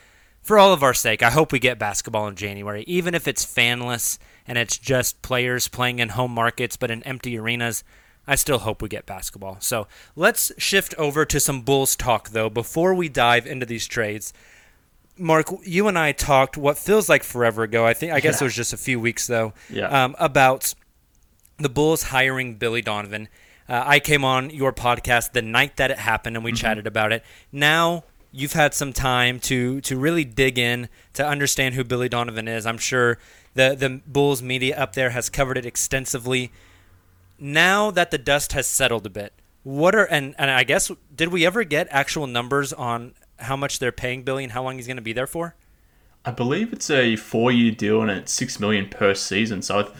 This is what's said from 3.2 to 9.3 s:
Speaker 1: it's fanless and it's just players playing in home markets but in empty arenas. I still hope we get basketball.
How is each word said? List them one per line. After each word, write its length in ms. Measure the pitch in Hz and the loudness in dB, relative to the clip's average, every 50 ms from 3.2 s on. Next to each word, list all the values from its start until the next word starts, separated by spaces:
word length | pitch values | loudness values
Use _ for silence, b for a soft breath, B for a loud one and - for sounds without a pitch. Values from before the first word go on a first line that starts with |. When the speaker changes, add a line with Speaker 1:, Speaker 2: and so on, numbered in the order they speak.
| - | -2
Speaker 1:
it's 160 | 143 131 - - | -2 -2 -4 -6
fanless 760 | - - 127 120 120 120 123 123 123 120 117 - - - b b b b b b | -2 2 2 4 4 2 0 -2 -4 -4 -4 -4 -4 -6 b b b b b b
and 100 | - 123 | -6 -4
it's 200 | 120 117 - - | -2 -2 -2 -4
just 460 | - - - 135 127 120 - - - - | -6 -2 0 0 2 2 0 -4 -8 -6
players 440 | - 127 123 123 123 123 123 - | -2 0 0 0 0 0 -2 -2
playing 300 | - - 127 123 123 120 | -4 -4 -2 -2 -2 0
in 120 | 120 120 110 | -2 -4 -2
home 220 | 98 123 127 123 | -2 -2 -2 -2
markets 460 | 120 117 113 117 - - 123 117 - | 0 0 0 0 0 -2 -4 -6 -4
but 140 | - 127 117 | -6 -6 -6
in 100 | 113 117 - | -6 -8 -8
empty 340 | 139 131 123 - 123 120 | -10 -10 -8 -8 -8 -8
arenas. 460 | 110 110 113 120 120 120 117 107 - - b b b b b b b b | -6 -4 -4 -2 -2 -2 -2 -4 -6 -8 b b b b b b b b
I 80 | - 139 | 0 0
still 240 | 131 - - 139 113 | 0 2 0 0 0
hope 240 | 98 110 104 - 113 | 0 -4 -6 -6 -8
we 60 | 101 | -8
get 180 | 101 104 - | -8 -10 -10
basketball. 500 | - 98 92 - - | -12 -14 -12 -12 -14